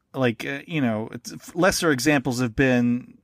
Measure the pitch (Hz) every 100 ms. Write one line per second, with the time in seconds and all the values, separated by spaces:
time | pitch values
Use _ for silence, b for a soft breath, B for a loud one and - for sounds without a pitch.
0 | _ 139 123 107 139 139 156 156 123 107
1 | 110 - - 156 - 175 185 - 170 131
2 | 143 147 135 120 123 107 135 123 120 120
3 | - -